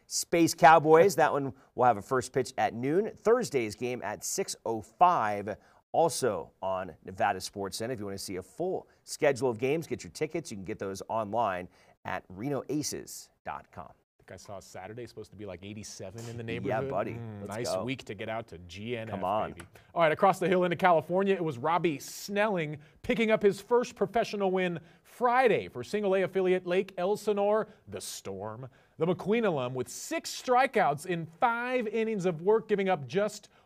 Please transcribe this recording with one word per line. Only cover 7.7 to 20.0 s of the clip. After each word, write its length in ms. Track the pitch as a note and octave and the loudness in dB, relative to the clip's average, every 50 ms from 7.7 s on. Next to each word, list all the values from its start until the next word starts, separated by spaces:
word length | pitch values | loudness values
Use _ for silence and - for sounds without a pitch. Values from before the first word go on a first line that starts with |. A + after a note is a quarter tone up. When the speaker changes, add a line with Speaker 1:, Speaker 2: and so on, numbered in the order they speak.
| - - | -6 -6
Speaker 1:
Net. 120 | A2 A#2+ | -6 -6
If 80 | C3 G2+ | -6 -8
you 60 | G#2+ | -8
wanna 120 | G2 G2 | -10 -10
see 200 | F#2+ - - F#2 | -10 -10 -8 -8
a 60 | F2+ F#2+ | -8 -10
full 440 | - - - E3+ F#3+ F3 - - _ _ _ _ | -12 -8 -6 -4 -4 -4 -6 -8 _ _ _ _
schedule 460 | - - - D#3 C#3+ C#3 G#2+ C3+ B2+ | -14 -4 0 2 2 2 2 0 0
of 80 | A2+ G2+ | 0 0
games, 260 | C3 C3 D3+ E3+ - | -2 -2 -2 -2 -4
get 180 | - B2 F#2 - | -6 -8 -10 -10
your 80 | F2 | -14
tickets. 380 | - - D#3 D3+ - E3+ - - | -8 -8 -6 -6 -6 -8 -8 -8
You 80 | A2+ | -12
can 80 | G2 F#2 | -12 -10
get 140 | F2+ G#2+ - | -10 -8 -6
those 240 | G#2 G2 G2 F#2+ - - | -6 -8 -8 -8 -8 -6
online 580 | G#2+ A2+ G#2+ G2 G#2 A#2+ A#2 G2+ F#2 F2+ F#2 F2+ _ _ _ _ _ _ - | -6 -4 -4 -2 -2 -2 0 0 -2 -4 -6 -10 _ _ _ _ _ _ -8
at 180 | G2+ F#2+ F2 - - | -8 -8 -8 -8 -12
reno 340 | F#2 F#2 A#2+ D3 C#3 B2 - - | -12 -10 -6 -4 -4 -6 -4 -4
aces 600 | C3+ D3+ C3+ - G2 C#2 - - - - - _ _ _ _ | -4 -4 -4 -4 -8 -8 -12 -14 -16 -18 -18 _ _ _ _
dot 220 | - D2 C#2 - _ | -12 -12 -12 -14 _
com. 140 | - F#2 C#2+ - | -18 -18 -18 -18
Speaker 2:
I 40 | - _ _ _ _ | -20 _ _ _ _
think 140 | _ _ - | _ _ -20
I 60 | G2 | -20
saw 220 | F2+ - - G2+ F#2+ | -18 -16 -16 -16 -16
Saturday's 500 | - - - F#2+ F#2 G2+ A2 B2 A#2+ - | -16 -16 -16 -16 -14 -14 -14 -14 -14 -14
supposed 220 | - A2+ G#2 - | -16 -18 -18 -18
to 60 | - | -16
be, 80 | F#2+ G#2+ | -16 -12
like, 140 | G2 F2+ F2 G2 | -12 -12 -12 -12
eighty-seven 580 | G2+ G#2 G#2+ G2+ - - - G#2+ F#2+ G2 A2+ A#2 A#2 | -14 -14 -14 -14 -16 -14 -14 -14 -14 -12 -12 -12 -12
in 80 | A2+ | -12
the 60 | A#2+ A#2 | -10 -8
Speaker 1:
Yeah, 160 | A2+ - - | -8 -6 -6
Speaker 2:
neighborhood. 300 | - G2 G#2+ A2+ - - | -4 -2 -2 -2 -4 -2
Speaker 1:
buddy. 220 | F3+ G3 A3 G#3 - | -4 -4 -4 -4 -8
Speaker 2:
Mm, 280 | A#2 - - G#2+ G2+ | -10 -12 -12 -12 -12
Speaker 1:
Let's 140 | G2+ G2 G2+ | -10 -8 -8
Speaker 2:
nice 140 | A2+ B2 - F#2 | -6 -4 -2 -2
Speaker 1:
go. 80 | F#2 A2 | -2 -2
Speaker 2:
week 200 | B2+ C3+ - - | -4 -6 -8 -10
to 80 | - G#2+ | -14 -12
get 140 | F#2+ A2 G#2+ | -10 -8 -8
out 180 | A2 A#2 A2+ | -8 -8 -8
to 100 | - - E2 F2+ | -10 -16 -18 -16
G 300 | E2+ E2+ G2+ G#2+ A#2+ A#2+ | -16 -14 -12 -8 -6 -6
N 120 | A2+ A2 A2 | -6 -6 -8
F, 60 | G2+ | -6
Speaker 1:
Come 80 | F#2+ F#2 | -4 -2
on. 280 | F#2 G#2 A2 F#2 D2 | -2 0 -2 -2 -4
Speaker 2:
baby. 160 | - - - - - - - _ - | -8 -14 -18 -20 -20 -20 -20 _ 0
All 80 | F3 | 2